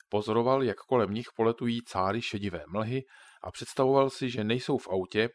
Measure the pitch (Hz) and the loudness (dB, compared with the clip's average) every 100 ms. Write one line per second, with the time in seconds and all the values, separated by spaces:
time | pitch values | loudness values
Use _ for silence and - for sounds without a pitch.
0 | - 104 107 110 120 135 127 95 - 127 | -4 -4 2 2 4 4 2 -2 0 2
1 | 101 107 123 - 113 117 120 117 113 95 | 2 -2 -6 0 2 2 -2 -4 -4 -2
2 | 95 110 - 104 101 87 76 98 110 131 | 0 0 -4 -4 -4 -6 -6 -4 -2 -4
3 | 131 - - - 92 - 117 - 131 135 | -6 -20 -20 -14 -14 -12 -8 0 4 4
4 | 135 - 131 117 107 120 120 135 - 95 | 2 0 -6 -2 -2 -2 0 -2 -2 -4
5 | 92 107 117 | -2 0 0